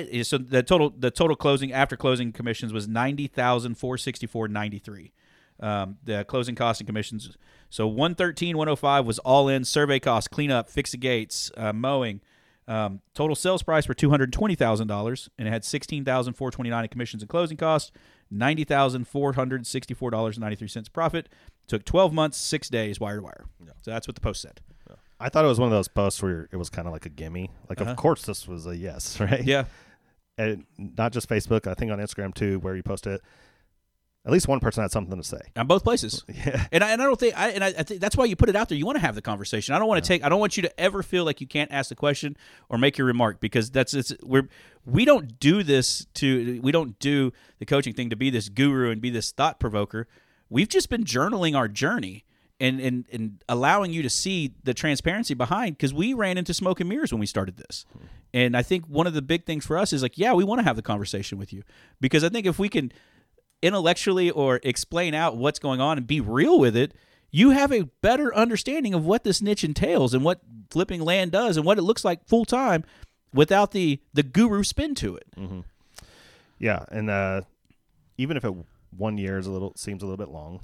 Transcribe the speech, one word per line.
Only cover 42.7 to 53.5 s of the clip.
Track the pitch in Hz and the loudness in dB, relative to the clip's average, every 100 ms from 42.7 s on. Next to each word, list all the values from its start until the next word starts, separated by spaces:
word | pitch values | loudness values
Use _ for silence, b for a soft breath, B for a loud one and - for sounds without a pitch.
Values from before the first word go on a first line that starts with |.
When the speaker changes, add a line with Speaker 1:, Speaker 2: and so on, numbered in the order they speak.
| 117 | 2
Speaker 1:
make | 139 - | 4 4
your | 127 | 2
remark, | 120 113 92 | 2 0 0
because | 110 120 110 | -2 0 2
that's, | 131 123 | 0 0
it's, | 139 - - | -2 -4 -8
we're, | 127 131 135 b b b | 2 4 4 b b b
we | 120 143 | 0 4
don't | 269 262 131 110 | 6 6 4 2
do | 143 202 | 4 4
this | 160 135 - - - | 4 2 2 -4 -8
to, | - 139 127 120 123 | -2 2 2 0 -2
we | 131 | 0
don't | 165 139 101 | 0 -2 -4
do | 143 143 131 b b b | 0 2 2 b b b
the | - | 0
coaching | 143 131 | 0 0
thing | 110 120 | -6 -6
to | 110 | -2
be | 131 | 0
this | 120 101 | 0 -2
guru | 104 143 131 123 | 2 2 4 0
and | 110 | -2
be | 123 | -4
this | 117 - | -4 -6
thought | - 151 - | -2 -2 0
provoker. | 120 104 104 110 113 b b b b | -2 -2 -2 -6 -10 b b b b
We've | 143 208 | 0 2
just | 381 - | 0 0
been | 233 | -2
journaling | 180 120 180 220 165 143 | -2 0 0 0 0 0
our | 110 | -2
journey | 104 143 220 95 107 - _ _ _ | -2 -2 -2 -6 -12 -20 _ _ _
and, | 131 131 | -2 0
and, | 131 123 - | -2 -4 -6
and | 117 110 101 | -8 -8 -8
allowing | - | -4